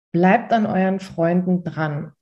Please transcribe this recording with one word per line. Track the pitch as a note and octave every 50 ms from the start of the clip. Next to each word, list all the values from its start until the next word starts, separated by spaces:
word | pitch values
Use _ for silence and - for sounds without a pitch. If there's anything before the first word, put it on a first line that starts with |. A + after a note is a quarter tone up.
| _ _ -
bleibt | E3+ F3 F#3 G3+ A#3+ A#3 - A#3
an | A3+ G#3+
euren | - - F#3 F#3+ F#3+ G3 F#3+
Freunden | - - - - E3 E3 F3 F3+ F3+ F#3 F3+ F3 F3
dran | D#3+ - D3+ D#3 D3 D3 C#3+ - - _ _